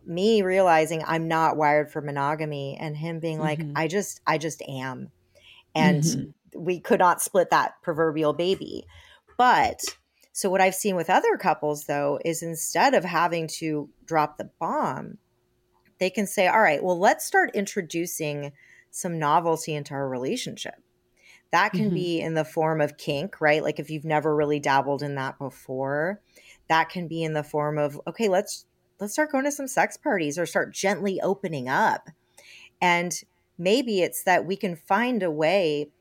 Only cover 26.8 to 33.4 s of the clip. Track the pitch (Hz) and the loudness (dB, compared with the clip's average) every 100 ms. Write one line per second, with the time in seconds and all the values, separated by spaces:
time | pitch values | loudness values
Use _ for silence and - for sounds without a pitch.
26.8 | 156 185 165 165 160 156 147 151 151 151 | 2 -4 -8 -4 -2 -4 -4 -4 -2 -2
27.8 | 147 143 - 165 220 185 208 - _ _ | -2 -4 -12 -2 2 2 0 -12 _ _
28.8 | _ _ 208 - 302 269 285 285 269 180 | _ _ -6 -2 -2 0 -2 -4 -4 0
29.8 | 196 - 311 202 147 151 165 190 151 - | 0 -2 -2 0 -2 -2 -2 -2 -2 -2
30.8 | 190 190 202 185 180 196 180 151 127 147 | -2 0 -2 -2 -2 -2 -4 -6 -2 2
31.8 | 214 - - _ _ - - - - _ | 2 0 -8 _ _ -20 -20 -20 -20 _
32.8 | 180 175 175 - - _ | 2 2 0 -6 -12 _